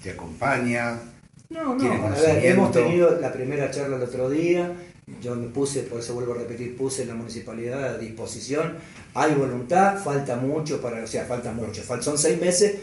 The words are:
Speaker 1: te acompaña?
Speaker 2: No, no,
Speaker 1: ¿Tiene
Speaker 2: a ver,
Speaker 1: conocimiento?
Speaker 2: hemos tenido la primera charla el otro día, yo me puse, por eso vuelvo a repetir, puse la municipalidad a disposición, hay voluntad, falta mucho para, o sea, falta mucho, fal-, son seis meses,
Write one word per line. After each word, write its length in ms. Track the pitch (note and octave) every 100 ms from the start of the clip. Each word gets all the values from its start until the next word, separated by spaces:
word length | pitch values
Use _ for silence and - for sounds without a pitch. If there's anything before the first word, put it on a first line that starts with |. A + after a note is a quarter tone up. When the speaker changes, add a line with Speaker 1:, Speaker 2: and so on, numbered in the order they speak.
Speaker 1:
te 60 | F#2+
acompaña? 880 | F2+ E2+ D#2+ C3 B2+ B2 A#2+ A#2+ A#2 - - - - _
Speaker 2:
No, 240 | E4 D4+
no, 20 | B3+
Speaker 1:
¿Tiene 200 | C4+ -
Speaker 2:
a 20 |
ver, 40 | -
Speaker 1:
conocimiento? 360 | C#3+ D#3+ D3+ F3
Speaker 2:
hemos 240 | F#3+ F#3+
tenido 480 | E3+ D#3+ F3 E3+ D#3
la 120 | C3
primera 380 | C3+ B2+ D3 C3+
charla 240 | C#3+ C#3 B2+
el 60 |
otro 280 | B2 C3 B2+
día, 420 | D3+ E3+ F3 F3 F3 - - - -
yo 140 | A#2+
me 140 | A#2+ A#2
puse, 340 | B2+ C#3 C#3
por 180 | A#2+ A#2
eso 140 | A#2
vuelvo 200 | B2 A#2+
a 40 | A#2+
repetir, 380 | A#2 A#2 A#2+ -
puse 280 | C3+ C3 A#2
la 80 |
municipalidad 800 | A2+ A2+ A2+ A2+ A2+ A#2 C3+ C3
a 40 | A2+
disposición, 760 | A2+ A2 - - A#2+ C#3+ D#3+ - - - -
hay 200 | B2 D3+
voluntad, 640 | C#3 C3 B2 B2+ F3 G3 G3
falta 340 | D3 C#3 C#3 B2
mucho 440 | C3 D3+ D3+ C#3+
para, 220 | A#2+ A2+
o 40 | A2+
sea, 180 | B2
falta 280 | - A#2+ B2
mucho, 300 | A2 G#2+ G2
fal-, 200 | - B2
son 160 | D3 D3
seis 220 | D#3+ E3+
meses, 340 | F3+ F3+ G#3 -